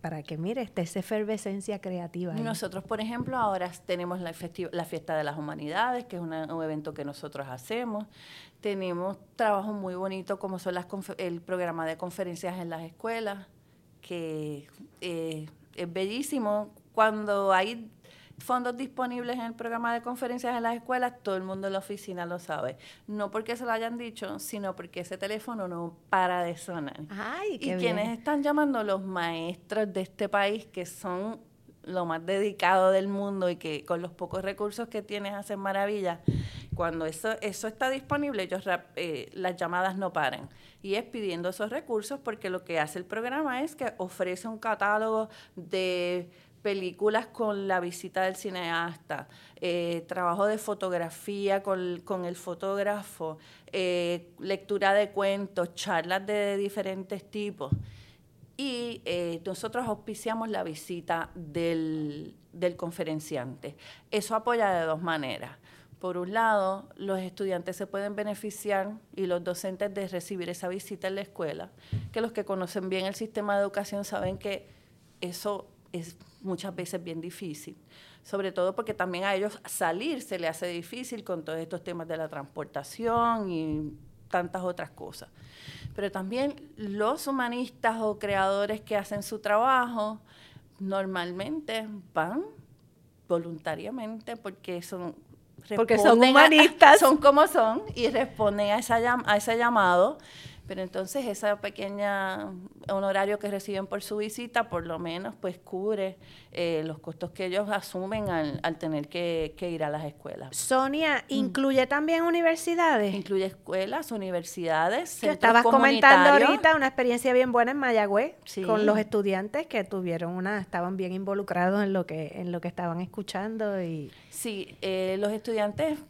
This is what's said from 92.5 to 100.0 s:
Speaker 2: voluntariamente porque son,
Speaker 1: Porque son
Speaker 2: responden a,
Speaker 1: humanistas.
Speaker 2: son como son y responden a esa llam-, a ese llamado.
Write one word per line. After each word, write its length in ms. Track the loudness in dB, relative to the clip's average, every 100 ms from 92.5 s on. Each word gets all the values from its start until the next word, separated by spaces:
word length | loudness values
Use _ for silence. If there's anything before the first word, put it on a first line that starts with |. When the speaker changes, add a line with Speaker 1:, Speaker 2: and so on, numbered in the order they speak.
| -12 -20 -20 -20 _ _ _ _
Speaker 2:
voluntariamente 1080 | -2 0 -8 -6 -6 -6 -8 -8 -10 -10 -10
porque 460 | -10 -12 -8 -8
son, 320 | -6 -8 -8 -10 -18 -20 _ -20 -6 0
Speaker 1:
Porque 200 | 4 8
son 240 | 10 12
Speaker 2:
responden 80 | 12
a, 20 |
Speaker 1:
humanistas. 680 | 12 12 12 8 12 12 12
Speaker 2:
son 200 | 12 10
como 280 | 8 10 8
son 360 | 8 4 2 -4
y 140 | 0 2
responden 640 | 2 0 2 0 2 2
a 80 | 2
esa 200 | 2 2
llam-, 240 | 4 2 4
a 100 | 2
ese 200 | 4 2
llamado. 600 | 4 6 6 8